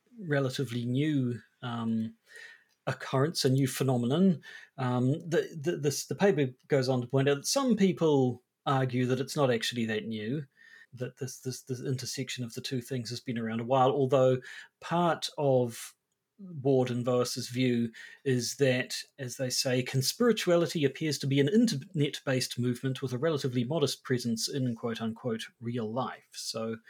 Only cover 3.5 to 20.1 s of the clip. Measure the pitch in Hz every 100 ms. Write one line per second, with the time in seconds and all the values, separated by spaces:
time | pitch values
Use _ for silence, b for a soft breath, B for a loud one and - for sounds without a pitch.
3.5 | 131 131 - 135 123 120 147 190 143 B
4.5 | B B - 127 123 127 156 170 160 135
5.5 | 160 143 170 147 139 - 143 202 190 131
6.5 | - _ 143 127 127 120 135 135 143 -
7.5 | 277 262 220 190 160 160 139 127 110 _
8.5 | _ - 135 131 123 123 127 135 156 135
9.5 | 117 - 120 113 107 104 110 107 147 139
10.5 | B B B B 127 127 - 127 - 131
11.5 | 123 - 123 143 127 113 - 127 - 117
12.5 | 123 - 131 - 131 107 120 - 117 113
13.5 | 113 117 131 127 147 131 135 131 127 B
14.5 | B B _ - 170 175 151 - - 143
15.5 | 131 123 113 - - _ _ _ _ 190
16.5 | 160 135 131 123 123 123 123 120 - 117
17.5 | 120 127 120 117 B B B 139 123 113
18.5 | - 135 127 120 - - - 127 - 127
19.5 | - 135 127 127 135 127